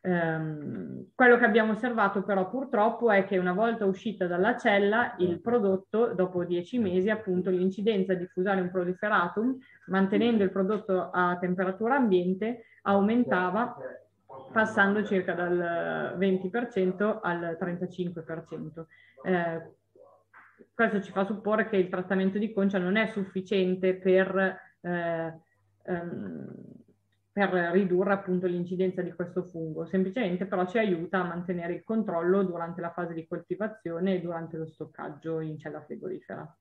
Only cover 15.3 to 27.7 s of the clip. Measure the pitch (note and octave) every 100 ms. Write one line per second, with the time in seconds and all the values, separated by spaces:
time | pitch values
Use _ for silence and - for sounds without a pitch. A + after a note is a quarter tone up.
15.3 | F3 F3 F3 E3+ E3+ E3 D#3+ D3 F3 G3
16.3 | F#3 F#3 A#3 - G3 F#3 F#3 G#3 - E3+
17.3 | E3+ E3+ E3 F3 F3 F3+ - F3+ E3+ D#3+
18.3 | E3 E3 D#3+ D#3 D#3 D#3+ - - - F#3
19.3 | F3+ E3+ E3 - _ _ _ - _ _
20.3 | - - _ - - A3+ G3 - F#3+ G3
21.3 | G#3 G3+ G#3+ A3 G3+ F3+ F3+ F3+ F#3+ F#3+
22.3 | G3+ G#3 A3 G3 G3 F3+ G#3 G#3 G#3 F#3+
23.3 | F#3+ F#3 G3 F#3 F#3 F#3 F#3 F#3+ F#3 F#3+
24.3 | F#3 F#3+ F#3+ - _ F3 F3 E3+ E3 E3
25.3 | D#3 _ _ _ _ - F3 F3 - G2+
26.3 | D#2+ C2+ - - - - _ _ _ _
27.3 | - G3 F3+ E3+